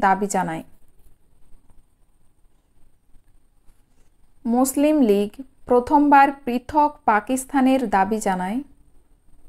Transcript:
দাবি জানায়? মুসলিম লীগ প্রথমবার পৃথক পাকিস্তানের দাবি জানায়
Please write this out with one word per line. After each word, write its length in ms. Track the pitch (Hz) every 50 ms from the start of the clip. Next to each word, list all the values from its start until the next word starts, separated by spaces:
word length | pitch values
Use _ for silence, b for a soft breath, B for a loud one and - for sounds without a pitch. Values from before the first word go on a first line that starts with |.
| 214
দাবি 240 | 196 190 190 208 202 -
জানায়? 300 | 190 175 170 160 165 - - - - - - _ - - - - _ _ _ _ _ - - - - _ - - - _ _ _ _ _ _ _ _ _ _ _ _ _ _ _ _ _ _ _ - - - _ _ _ _ - - _ _ _ - _ _ _ _ _ - _ _ _ _ _ _ _ _ _ _ - _ _ _ -
মুসলিম 540 | 240 226 247 262 262 - 285 285 302 311 302 254 214
লীগ 200 | 202 202 208 214 - - 262 - _ _ - -
প্রথমবার 600 | 247 247 247 - 302 285 294 294 285 277 277 294 277 - -
পৃথক 460 | 240 240 247 - - 294 302 294 294 294 - _ -
পাকিস্তানের 720 | 214 208 208 - 262 262 - - - 277 262 262 262 269 262 208 202
দাবি 240 | 190 190 202 220 214 -
জানায় 320 | 202 185 185 180 190 214 262 294 - - _ _ _ _ - _ _ _ _ _ - - - -